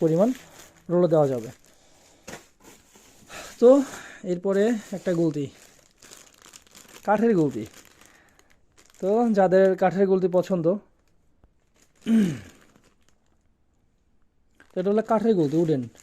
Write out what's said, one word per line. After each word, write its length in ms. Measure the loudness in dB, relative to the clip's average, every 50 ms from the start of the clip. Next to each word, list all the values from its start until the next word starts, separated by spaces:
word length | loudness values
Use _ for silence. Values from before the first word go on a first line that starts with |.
পরিমাণ 320 | -2 0 2 2 0 0 -2 -6 -12 -20 -20 -20 -20 -20 _ _ _ -4
রোলও 180 | 0 0 2 2
দেওয়া 200 | 2 2 2 0
যাবে। 200 | -2 -6 -8 -12 -18 _ _ _ _ _ _ _ _ _ _ _ _ _ _ -20 -20 -20 -20 _ _ _ _ -20 -20 _ _ _ _ -20 _ _ _ _ -20 _ -20 -20 -20 -20 -4 4
তো 220 | 6 6 6 6 2 -2 -10 -16 -18 -20 -20 -16 -8
এরপরে 500 | -8 -8 -6 -4 -2 0 0 0 0 -2 -4 -6 -10 -14
একটা 220 | -8 -6 -4 -2
গুলতি, 320 | -2 -2 -2 -2 -4 -8 -10 -12 -20 -20 -20 _ _ _ _ _ _ -20 -20 -20 -20 -20 -20 _ _ _ -20 -20 -20 _ _ _ -20 -20 -20 -20 -12 -2
কাঠের 320 | -2 0 2 2 2 2
গুলতি। 300 | 2 0 0 -2 -6 -10 -12 -16 -20 -20 -20 _ _ -20 _ _ _ _ _ _ _ _ _ _ _ _ _ _ _ _ _ _ _
তো 280 | -4 -2 0 0 0 2 2
যাদের 440 | 2 2 4 4 4 4 4 4
কাঠের 300 | 2 0 0 2 0 0
গুলতি 220 | 2 2 0 0 0
পছন্দ, 460 | 0 0 0 0 -4 -2 0 -2 -2 -2 -6 _ _ _ _ _ _ _ _ _ _ _ _ _ _ _ _ _ _ _ _ _ _ _ _ 0 2 2 2 0 -2 -8 -14 -20 -20 _ _ _ _ _ _ _ _ _ _ _ _ _ _ _ _ _ _ _ _ _ _ _ _ _ _ _ _ _ _ _ _ _ _ _ _ _ _ _ _ _ _ _ _
তো 60 | -6
এটা 100 | -2 -2
হলো 120 | -2 -2 0
কাঠের 320 | -2 -2 0 0 0 0
গুলতি, 220 | 2 0 0 0
উডেন। 320 | 0 0 0 0 -2 -4 -8 -14 -20